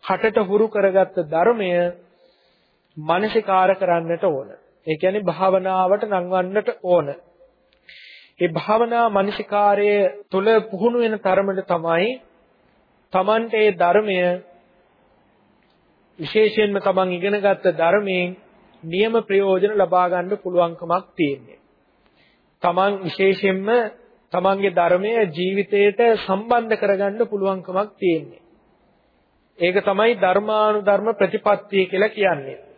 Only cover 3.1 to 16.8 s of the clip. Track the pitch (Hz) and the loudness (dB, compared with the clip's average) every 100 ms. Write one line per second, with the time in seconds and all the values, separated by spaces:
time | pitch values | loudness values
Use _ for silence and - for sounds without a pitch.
3.1 | 175 214 220 208 190 185 190 185 170 165 | 0 2 -2 0 2 4 2 2 0 0
4.1 | 170 196 143 113 - _ _ - 156 185 | -2 0 -2 -6 -18 _ _ -8 -2 0
5.1 | 202 190 160 190 190 185 185 185 208 214 | 0 -4 0 2 2 0 0 2 2 0
6.1 | 190 180 185 180 202 202 - 180 175 143 | -2 -2 -2 0 -2 -4 -6 0 0 0
7.1 | 143 _ _ - _ _ _ _ - - | -8 _ _ -20 _ _ _ _ -20 -20
8.1 | - - _ 175 165 156 220 233 233 233 | -20 -20 _ -4 -4 -2 0 0 0 0
9.1 | 202 196 202 208 208 208 202 208 208 190 | 0 -2 -6 -4 0 2 2 2 2 0
10.1 | - - 185 202 226 - 190 220 240 226 | -2 -6 -2 2 2 0 -2 -2 0 -2
11.1 | 214 202 185 196 190 185 175 165 165 202 | -2 0 0 0 -4 -2 -4 0 0 0
12.1 | 254 _ _ _ _ _ _ _ _ _ | -4 _ _ _ _ _ _ _ _ _
13.1 | 185 190 220 226 220 214 180 175 185 214 | -2 0 0 0 0 0 2 2 2 2
14.1 | 185 180 180 - - _ _ _ _ _ | 0 0 -2 -8 -20 _ _ _ _ _
15.1 | _ _ _ _ _ _ _ _ _ _ | _ _ _ _ _ _ _ _ _ _
16.1 | _ 156 220 214 214 208 196 | _ -4 2 2 2 0 0